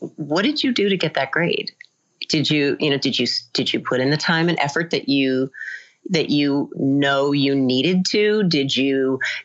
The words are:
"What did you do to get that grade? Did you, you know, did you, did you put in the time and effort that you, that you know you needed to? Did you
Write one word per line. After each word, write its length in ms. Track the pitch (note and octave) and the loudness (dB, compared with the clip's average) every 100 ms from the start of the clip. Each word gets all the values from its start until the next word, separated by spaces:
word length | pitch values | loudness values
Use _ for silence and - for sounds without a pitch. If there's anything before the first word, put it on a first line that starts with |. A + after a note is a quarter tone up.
| A#2+ - | -14 -10
"What 260 | D3 D#3+ | -4 0
did 200 | A#3 D4 | 0 0
you 100 | C#4 | -2
do 180 | A#3+ G3+ | 0 0
to 60 | F#3 | 0
get 160 | D#3 | -2
that 160 | - C3+ | -2 -2
grade? 400 | D#3+ E3+ - - - - _ _ _ - | 0 -2 -2 -8 -14 -20 _ _ _ -4
Did 220 | D#3+ C3+ | -2 2
you, 260 | D3+ C#3+ - | 2 0 0
you 120 | D3 | 0
know, 80 | C#3 | 0
did 200 | C3+ A2+ | 0 -2
you, 80 | A#2+ - - | -2 -4 -6
did 180 | - B2+ | -4 -2
you 80 | - | -4
put 200 | - B2+ | -2 0
in 100 | C3 | 0
the 60 | D3+ | 0
time 320 | - E3 E3+ | 0 2 2
and 100 | E3+ | 0
effort 320 | D3+ - E3+ | 0 -2 -2
that 180 | D3 - | -4 0
you, 420 | C#3 C3+ C3 C3+ - - - - _ - | 0 2 0 -2 -6 -12 -14 -16 _ -4
that 200 | E3 - | -2 2
you 400 | D3 C#3+ C#3+ - | 2 2 0 -2
know 580 | - C3+ C#3 C#3 C#3 C#3+ | -2 0 2 2 2 2
you 220 | C#3+ C#3 | 2 2
needed 500 | C#3 B2+ B2+ D#3+ F#3 F#3 | 2 2 2 2 2 2
to? 360 | G#3 G#3 G#3+ | 2 2 2
Did 340 | F#3 D3+ C#3 B2 | 2 2 0 0
you 440 | C#3 C3+ C3 C3 - - | 0 2 0 -2 -4 -8